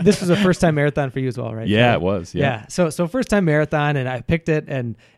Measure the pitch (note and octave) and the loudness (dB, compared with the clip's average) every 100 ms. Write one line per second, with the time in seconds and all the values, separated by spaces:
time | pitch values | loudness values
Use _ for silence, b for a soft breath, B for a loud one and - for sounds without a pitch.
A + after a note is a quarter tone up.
0 | F3+ G#3 F3+ F3+ G3 E3+ F3 D3+ C#3+ C#3+ | 2 2 2 2 2 2 2 2 0 0
1 | C3+ C3+ C3 B2 A#2 A2+ A2+ G#2 A#2+ G2 | -4 -4 -6 -6 -8 -6 0 4 4 4
2 | F2 G2 F2+ - C#3+ A2+ - - F3 D3+ | 0 -2 -4 -2 -2 -2 -8 -2 -2 0
3 | F3 C4 B3 G#3 F3 D3+ D3+ D#3 D3 C#3+ | -4 -2 0 0 2 2 2 0 0 0
4 | B2+ B2+ - E3+ E3 D#3 C#3 C3+ A#2+ G#2+ | -2 -6 -2 -2 0 -2 -2 -6 -6 -8
5 | b | b